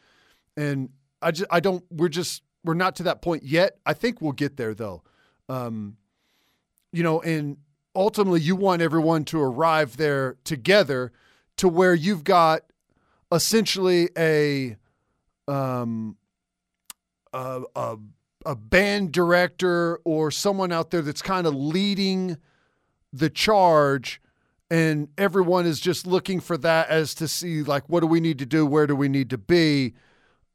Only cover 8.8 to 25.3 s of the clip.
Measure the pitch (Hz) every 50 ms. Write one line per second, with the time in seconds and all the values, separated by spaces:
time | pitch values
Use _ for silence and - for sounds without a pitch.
8.8 | 170 165 143 165 156 160 165 160 151 151 - 160 147 131 123 120 160 165 160 156
9.8 | 156 135 113 123 156 147 143 139 135 131 127 - - - 165 135 110 170 190 214
10.8 | 185 135 139 127 127 123 - _ _ _ _ _ _ _ _ - - 185 165 170
11.8 | 185 180 175 170 147 185 208 170 143 165 190 175 165 160 160 160 - _ _ _
12.8 | _ _ _ _ _ _ _ _ _ _ 175 165 - - - 226 208 - - 196
13.8 | 190 185 180 175 170 175 - 160 165 160 156 151 147 147 143 139 131 123 110 -
14.8 | _ _ _ _ _ _ _ _ _ _ _ _ _ - 143 139 135 131 127 123
15.8 | 123 117 113 110 110 110 101 - _ _ _ _ _ _ _ _ _ _ _ _
16.8 | _ - - _ _ _ _ _ _ _ - 127 127 131 131 127 127 - - 131
17.8 | 123 120 117 110 107 104 - _ _ _ _ _ - 160 143 110 104 110 - 180
18.8 | 196 202 202 208 202 180 131 170 175 170 175 175 180 175 180 - 190 180 175 175
19.8 | 170 170 170 165 - 170 156 156 156 151 139 - - 202 202 196 185 180 175 165
20.8 | 165 - - 175 156 143 147 - - - 196 185 175 160 147 135 139 151 156 185
21.8 | 196 202 202 185 196 190 190 185 185 185 170 - _ _ _ _ _ _ _ _
22.8 | _ _ _ _ _ _ - 131 160 156 - - - - 220 202 185 175 160 151
23.8 | 147 139 139 139 120 - - - _ _ _ _ _ _ _ _ _ - 170 165
24.8 | 165 160 156 151 147 147 _ - 196 196